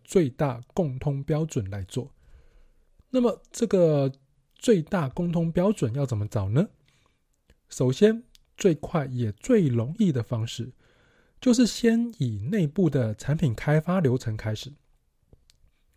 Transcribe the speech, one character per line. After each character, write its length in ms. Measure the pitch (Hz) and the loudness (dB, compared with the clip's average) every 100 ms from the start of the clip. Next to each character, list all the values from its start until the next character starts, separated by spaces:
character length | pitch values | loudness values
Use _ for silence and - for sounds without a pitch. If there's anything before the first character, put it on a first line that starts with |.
最 260 | - 196 147 | -2 2 2
大 320 | - 147 117 - - | 0 -4 -4 -8 -4
共 240 | 160 127 | -4 -4
通 240 | 147 139 | -4 -4
标 200 | 139 151 | -2 -2
准 240 | 156 - 95 | -2 -4 -6
来 100 | 101 95 | -8 -8
做。 280 | - - _ _ - - _ _ _ _ _ _ | -8 -10 _ _ -20 -20 _ _ _ _ _ _
那 100 | 254 | 0
么 220 | 240 - _ | 0 0 _
这 140 | - 233 | -4 0
个 480 | 190 165 147 135 135 _ _ _ | 4 4 4 0 -2 _ _ _
最 260 | _ - 202 | _ 2 2
大 300 | 147 190 170 | 2 -4 -4
共 220 | - 175 | -4 -2
通 200 | 170 165 | -2 0
标 200 | 165 190 | 0 0
准 200 | 220 127 127 | 0 -2 -2
要 100 | 139 | -2
怎 100 | 107 | -4
么 120 | 104 | -4
找 220 | 110 98 | -4 0
呢？ 180 | 117 214 _ _ _ _ _ _ _ _ _ _ | 0 0 _ _ _ _ _ _ _ _ _ _
首 240 | - 127 | -4 -2
先， 300 | 131 208 226 - _ _ - | 4 4 2 -6 _ _ -2
最 200 | 196 156 | 0 0
快 320 | - 170 135 | -2 -4 -4
也 240 | 123 113 | -4 -4
最 380 | - - 240 156 | -4 2 4 4
容 260 | 117 113 170 | 0 -2 0
易 140 | 208 | 0
的 100 | 127 | 0
方 240 | 110 113 110 | -2 -4 -6
式， 260 | - 113 - _ _ _ _ _ _ | -8 -12 -14 _ _ _ _ _ _
就 100 | 254 | 2
是 140 | 240 233 | 4 4
先 460 | - 233 233 233 226 | 2 2 2 0 -4
以 200 | 127 104 110 | -4 -4 -4
内 140 | 214 156 | 0 0
部 240 | 151 170 | 2 2
的 240 | 139 113 107 | 2 -2 -4
产 200 | - 151 | -4 -2
品 180 | 151 | -2
开 280 | 110 - 151 | -2 0 0
发 180 | 156 185 | 2 2
流 180 | 147 127 | 2 0
程 200 | - 110 | -2 -6
开 160 | 110 | -6
始， 180 | 107 - 143 _ _ _ _ _ _ _ _ _ _ _ | -6 -8 -18 _ _ _ _ _ _ _ _ _ _ _